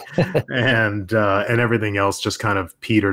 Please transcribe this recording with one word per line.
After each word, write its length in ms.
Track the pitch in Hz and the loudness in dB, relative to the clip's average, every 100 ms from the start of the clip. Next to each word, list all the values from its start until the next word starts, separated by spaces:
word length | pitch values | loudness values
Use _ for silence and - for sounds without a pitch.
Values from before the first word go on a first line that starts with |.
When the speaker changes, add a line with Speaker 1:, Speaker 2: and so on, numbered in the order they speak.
Speaker 1:
<laughs> 40 | - - 180 160 - | -8 -4 -2 -2 -2
Speaker 2:
And, 640 | 131 123 117 107 101 92 | -2 0 2 0 -2 -2
uh, 300 | 110 104 98 104 | 0 2 2 2
and 100 | 117 | 0
everything 380 | 120 113 107 101 | 2 0 0 0
else 240 | 98 95 | 0 0
just 180 | - - | -4 -4
kind 180 | 110 98 | -2 -2
of 220 | 90 - | -4 -8
petered 280 | - 110 101 | 0 2 2